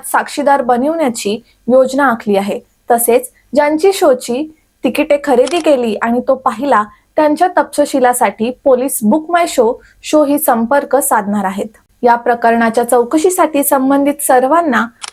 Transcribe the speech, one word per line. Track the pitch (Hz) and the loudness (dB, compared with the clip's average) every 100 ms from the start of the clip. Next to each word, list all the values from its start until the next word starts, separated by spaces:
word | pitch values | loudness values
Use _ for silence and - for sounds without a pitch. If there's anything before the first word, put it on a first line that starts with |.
| - | -2
साक्षीदार | 247 214 - 277 277 | -4 -2 -2 0 2
बनविण्याची | 247 240 277 330 285 233 202 226 - _ - | 2 0 0 -2 -2 -2 -6 -6 -10 _ 0
योजना | 254 254 269 277 | 2 2 2 0
आखली | 233 - 196 | 0 -2 -2
आहे. | 196 175 - _ - | -2 -6 -10 _ -2
तसेच | 233 240 240 - _ _ 247 | 0 2 0 -2 _ _ 0
ज्यांची | 294 311 381 | 0 2 0
शोची | 381 339 254 - 240 311 - _ _ | 2 2 0 -2 -6 -6 -12 _ _
तिकिटे | 269 262 302 285 | -4 -2 -2 -2
खरेदी | 294 254 262 349 | 2 2 2 0
केली | 320 277 240 202 | 2 0 0 -2
आणि | 233 240 247 | -2 -2 0
तो | 262 | -2
पाहिला | 262 220 285 226 208 - _ - | -2 -4 0 0 0 -8 _ 0
त्यांच्या | 302 302 359 | 0 2 0
तपशिलासाठी | 359 - - 285 277 247 247 220 202 220 247 | 0 -2 -2 -2 2 0 2 -2 -2 -6 -2
पोलीस | 285 254 269 - | 0 0 0 -2
बुक | 214 302 311 | 0 0 0
माय | 349 339 | -2 0
शो | 330 220 254 - _ | 0 0 -2 -10 _
शोही | - 302 285 285 | -2 0 2 0
संपर्क | 294 233 233 285 285 262 | 0 0 0 -2 0 -2
साधणार | 277 233 202 208 190 | 0 -2 -2 -4 -4
आहेत. | 196 - - _ _ | -6 -10 -14 _ _
या | 233 233 | 0 0
प्रकरणाच्या | 240 233 233 233 226 226 | 0 0 0 2 2 0
चौकशीसाठी | 240 247 240 311 359 359 311 302 | 2 0 2 0 0 0 0 0
संबंधित | 277 277 262 277 285 285 | 0 0 2 2 0 -2
सर्वांना | - 254 262 320 339 233 233 - - | 2 2 4 2 0 -2 -4 -8 -8